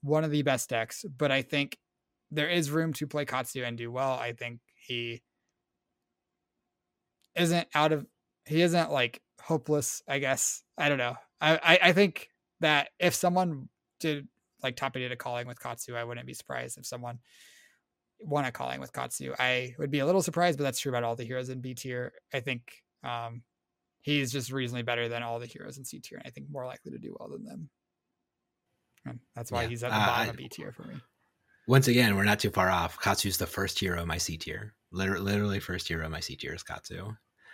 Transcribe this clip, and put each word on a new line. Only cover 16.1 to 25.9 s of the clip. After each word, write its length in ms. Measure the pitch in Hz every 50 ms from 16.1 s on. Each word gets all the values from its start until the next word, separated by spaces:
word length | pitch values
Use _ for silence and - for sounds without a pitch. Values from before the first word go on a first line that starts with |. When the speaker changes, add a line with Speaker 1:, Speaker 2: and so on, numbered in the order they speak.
| 120 123 123
Speaker 1:
be 60 | 127 120
surprised 440 | - - - 131 123 123 120 -
if 80 | 139 -
someone 340 | - 123 123 120 120 120 120 _ _ _ - - - - - - _ _ _ _ _ _ _ _ _ _ -
won 260 | - 151 143 147 139
a 60 | 127
calling 280 | 117 - 127 127 131 135
with 140 | 135 - -
Katsu. 400 | 135 127 127 - - 67 65 -
I 380 | - 127 127 127 123 127 123 120
would 140 | 156 156 139
be 80 | 143 143
a 60 | 135
little 160 | 165 185 190 160
surprised, 340 | 180 151 170 175 175 151
but 60 | 139 143
that's 160 | 135 123 -
true 120 | - 139
about 120 | 123 120 120
all 120 | 117 117
the 80 | 117 120
heroes 240 | 117 131 127 127 131
in 120 | 131 127
B 140 | 123 131 127
tier. 380 | 123 - 131 123 123 123 - - - _ _ -
I 60 | 135
think, 440 | 117 135 127 120 - - - - _ _ _ _ -
um, 400 | 123 120 117 117 117 117 120 - _ _ _ _ _ _ _ _ _ _ _
he's 300 | _ 143 147 143 135 123
just 200 | 123 139 117 120
reasonably 320 | 131 135 131 120 123 123 117
better 240 | 120 120 120 120
than 140 | 117 117 117 120
all 160 | 117 117 117
the 60 | 120
heroes 320 | 113 - - - - 131
in 80 | 139 127
C 140 | -